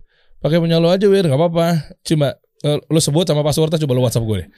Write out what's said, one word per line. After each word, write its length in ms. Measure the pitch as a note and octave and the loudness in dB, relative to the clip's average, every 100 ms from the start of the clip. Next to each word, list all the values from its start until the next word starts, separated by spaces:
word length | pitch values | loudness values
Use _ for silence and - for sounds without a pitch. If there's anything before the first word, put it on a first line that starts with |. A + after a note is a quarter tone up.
| - _ _ - | -4 _ _ -6
Pakai 240 | D3 E3+ | -2 0
punya 160 | E3 E3 | 2 2
lo 80 | E3 | 2
aja, 160 | F#3+ | 2
Wir. 220 | G3+ G3 E3+ | 2 2 2
Nggak 80 | C3+ | 0
apa-apa. 320 | E3+ E3+ E3+ E3 - - | 0 0 0 -2 -4 -14
Cuma, 320 | - D#3+ C#3 - _ _ | -4 0 0 -4 _ _
eh, 160 | D3 D3 | -4 -4
lo 200 | - D#3 | 0 0
sebut 260 | D#3 D#3 F#3 | 0 0 0
sama 160 | D3+ | 0
passwordnya, 320 | D3 D3 D#3+ D#3+ | 0 0 0 -2
coba 160 | D3+ | -2
lo 100 | D3+ B2 | 0 0
WhatsApp 160 | A#2 | -2
gue 140 | A2 G2+ | -4 -6
deh. 80 | E2+ | -6